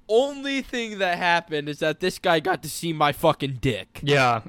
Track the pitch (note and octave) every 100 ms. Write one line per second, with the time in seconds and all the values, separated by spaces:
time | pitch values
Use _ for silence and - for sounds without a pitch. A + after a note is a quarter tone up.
0 | - G#3+ C#4 C#4 C#4 C#4 B3+ B3 A3+ G#3
1 | F#3 F3 F3+ E3+ E3 D3+ D3 D3 D#3 D#3
2 | F#3 - F#3 E3 C#3 - D3+ - E3+ D#3
3 | D3 C#3 E3 D3 C#3 B2+ C3+ G#2 F#2 -
4 | C#3+ C#3+ B2+ A2+